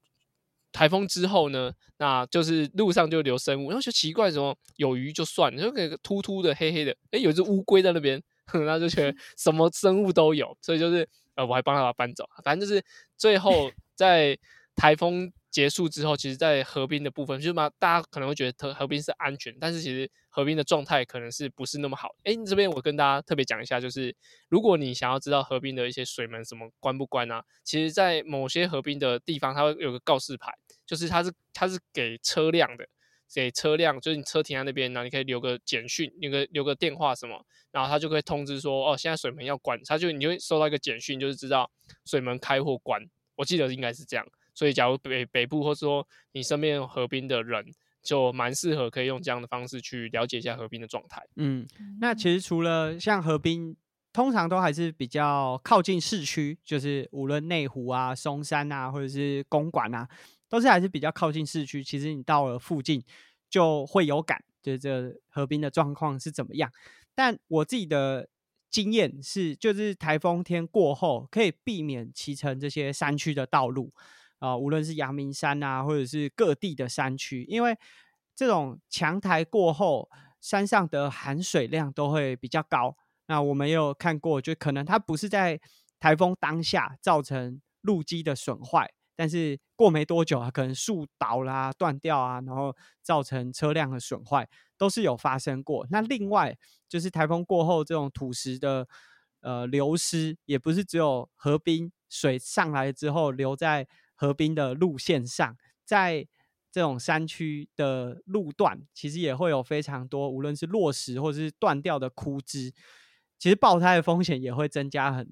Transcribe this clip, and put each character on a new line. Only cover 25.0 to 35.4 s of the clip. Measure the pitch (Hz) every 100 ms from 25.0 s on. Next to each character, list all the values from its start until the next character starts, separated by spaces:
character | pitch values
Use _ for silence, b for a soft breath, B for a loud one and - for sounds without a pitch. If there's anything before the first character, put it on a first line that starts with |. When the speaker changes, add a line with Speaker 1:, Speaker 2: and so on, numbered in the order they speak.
| 127
Speaker 1:
要 | 135
知 | 139
道 | 143
河 | 135 131
滨 | 135 131
的 | 123
一 |
些 | 123
水 | 127 - 117
门 | 113
什 | 113 117
么 | 113 _
关 | 135 135
不 | 135
关 | 131 120
啊， | 113 - _
其 | - 156
实 | 160
在 | 175 185 160
某 | 156 143 131
些 | 165 175
河 | 147
滨 | 147 143
的 | 135 120
地 | - 147
方， | 135
它 | 143
会 | 151 156
有 | 147
个 | 123
告 | - 135
示 | - 127
牌， | - - _ b -
就 | 160
是 | 170
它 | 175
是， | 180 175 _
它 | - 185
是 | 185 _
给 | 151 117 117
车 | - 165 160
辆 | 165 127 120
的， | - _ _ _ _
给 | 139 127
车 | - 151 156
辆， | 160 135
就 | 160
是 | 151
你 |
车 | 135 156
停 | 151 135
在 |
那 | 139
边， | 131 127
然 | 123
后 |
你 | 123
可 | 135
以 |
留 | 135
个 | 123